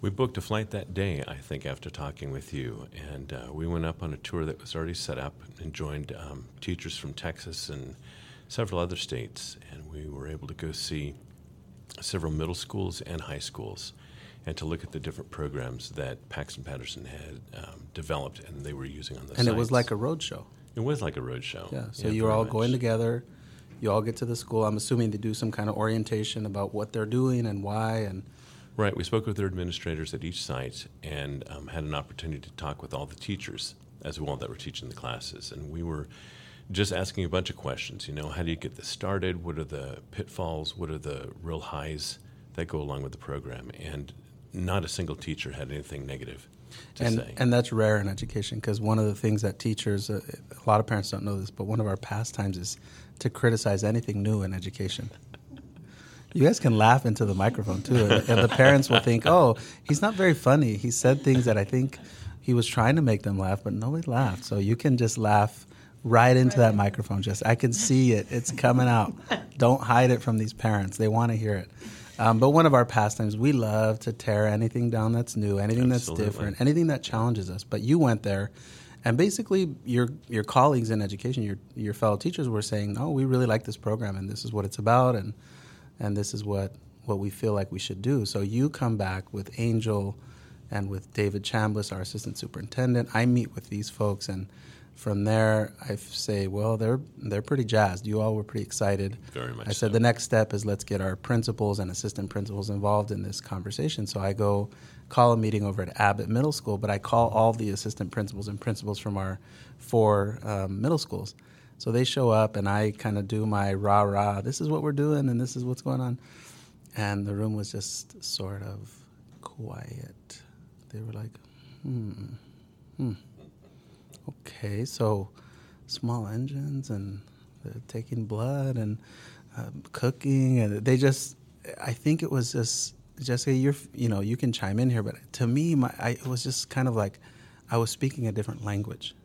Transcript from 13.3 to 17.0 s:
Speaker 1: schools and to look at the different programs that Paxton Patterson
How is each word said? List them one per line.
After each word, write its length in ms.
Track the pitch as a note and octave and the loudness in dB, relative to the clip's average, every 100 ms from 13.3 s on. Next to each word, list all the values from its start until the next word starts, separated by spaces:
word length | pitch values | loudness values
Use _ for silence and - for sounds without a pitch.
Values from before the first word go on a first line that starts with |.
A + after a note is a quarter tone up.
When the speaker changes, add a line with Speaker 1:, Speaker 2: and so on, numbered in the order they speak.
| C#2+ | -10
Speaker 1:
schools 520 | - - A1 - - - - - - - - | -10 -12 -14 -12 -16 -18 -20 -20 -20 -14 -10
and 100 | D#2+ | -8
to 80 | |
look 220 | D#2 E2 - | -6 -8 -8
at 80 | |
the 80 | D#2 | -10
different 300 | D2+ C#2+ - | -10 -12 -16
programs 580 | - D2 C#2 B1 B1 - | -10 -8 -6 -10 -10 -12
that 400 | - C2+ B1+ - | -10 -10 -10 -12
Paxton 340 | - C#2 - | -12 -10 -12
Patterson 400 | C#2 C2+ A#1+ - | -12 -12 -12 -14